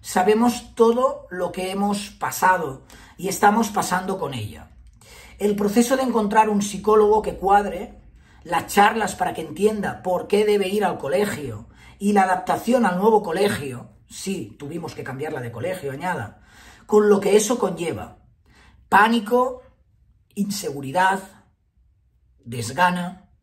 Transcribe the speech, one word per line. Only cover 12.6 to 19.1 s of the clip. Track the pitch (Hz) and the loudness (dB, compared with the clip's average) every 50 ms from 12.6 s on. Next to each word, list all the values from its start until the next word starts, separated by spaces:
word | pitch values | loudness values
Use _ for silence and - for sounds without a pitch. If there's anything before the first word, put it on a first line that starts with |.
| - 220 240 262 226 | 0 0 2 2 2
al | 185 175 | 2 0
nuevo | 180 202 220 220 226 | 2 4 4 4 4
colegio", | - 170 160 185 202 202 - - 143 135 123 120 - - - - _ _ | 2 0 -2 0 0 0 0 -4 -8 -10 -10 -12 -16 -18 -20 -20 _ _
sí, | - - - 190 196 170 113 104 - _ | -18 -12 -8 -8 -6 -6 -8 -12 -14 _
tuvimos | 147 143 165 170 165 - - | -14 -10 -10 -10 -10 -10 -12
que | - 139 | -10 -10
cambiarla | 135 131 135 147 156 156 135 | -10 -8 -8 -8 -8 -6 -8
de | 123 117 | -8 -10
colegio, | 104 113 - 175 185 185 - 139 | -10 -8 -6 -6 -6 -6 -8 -10
añada, | 131 143 170 185 175 147 110 101 - - - _ - - - - - - - | -10 -6 -6 -6 -6 -6 -8 -12 -14 -20 -20 _ -20 -20 -20 -20 -20 -20 -6
"con | - - 214 208 208 | 2 4 4 6 6
lo | 202 196 | 4 4
que | - 202 196 | 4 4 4
eso | 214 214 - 254 233 | 4 4 2 -2 -2
conlleva, | - 185 170 165 170 165 - 104 101 - - _ _ _ _ _ _ _ _ _ _ - _ _ _ _ | -2 -4 -4 -4 -6 -6 -6 -8 -10 -14 -18 _ _ _ _ _ _ _ _ _ _ -20 _ _ _ _
pánico, | - 190 208 220 | 4 6 6 6